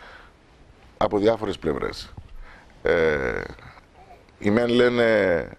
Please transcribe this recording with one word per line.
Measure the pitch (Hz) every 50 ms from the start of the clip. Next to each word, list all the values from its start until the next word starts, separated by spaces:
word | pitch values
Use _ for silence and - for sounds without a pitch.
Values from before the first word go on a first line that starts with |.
| - - - - - - - _ _ - - - - - - - - - -
από | - - 104 101 104
διάφορες | 98 107 113 107 110 101 90 -
πλευρές. | - 80 73 64 - - - - - - - - - - - - - - - - - - - - -
Ε, | - 80 85 80 80 76 71 67 62 52 50 - - - - - - - - - _ _ - - - - - - - - -
οι | - 104
μεν | 104 117 120 120
λένε | 120 123 123 123 120 120 117 113 110 107 98 95 87 82 62 50 -